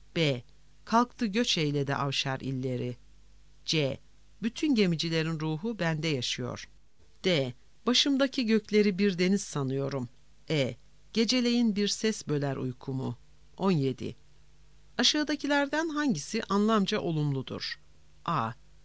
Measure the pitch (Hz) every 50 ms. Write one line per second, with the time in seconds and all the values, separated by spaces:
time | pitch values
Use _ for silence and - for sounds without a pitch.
0 | - - - 175 160 147 131 120 - - - - - - - - - - 220 226
1 | 247 240 - - 247 214 185 226 247 - - 180 156 147 143 147 139 135 143 -
2 | 135 139 135 - - 139 131 131 - 131 135 127 127 131 127 123 123 123 123 -
3 | - - - - - - - - - - - - - - 160 160 147 131 120 -
4 | - - - - - - - - 180 233 - - - 302 269 214 202 180 170 147
5 | 160 165 160 160 160 160 165 151 160 156 156 151 170 226 233 196 175 165 160 156
6 | 156 165 151 127 120 - - - 127 120 110 - - - - - - - - -
7 | - - - - - 190 180 151 135 127 123 - - - - - - 233 247 -
8 | - 294 277 262 277 262 - - 254 214 220 214 208 - 202 214 208 208 196 175
9 | 202 202 185 165 180 185 196 196 - - - 151 139 131 135 135 139 135 139 135
10 | 123 120 - - - - - - - - 160 151 135 120 120 - - - - -
11 | - - - 214 233 214 254 254 240 240 240 240 240 226 196 196 208 196 - -
12 | - 220 220 - - - 151 147 139 139 135 - 131 127 123 - - - 135 131
13 | 131 120 123 - - - - - - - - - 175 196 190 151 135 131 127 -
14 | 104 104 - - - - - - - - - - - - - - - - - -
15 | 302 - - 302 302 294 302 294 - 277 294 285 285 277 302 302 330 339 294 294
16 | 302 285 208 147 - - - 220 - - 190 202 208 214 226 214 190 - 214 208
17 | - 175 165 151 151 147 139 135 127 - 113 101 - - - - - - - -
18 | - - - - - - 170 143 117 113 117 - - - - - -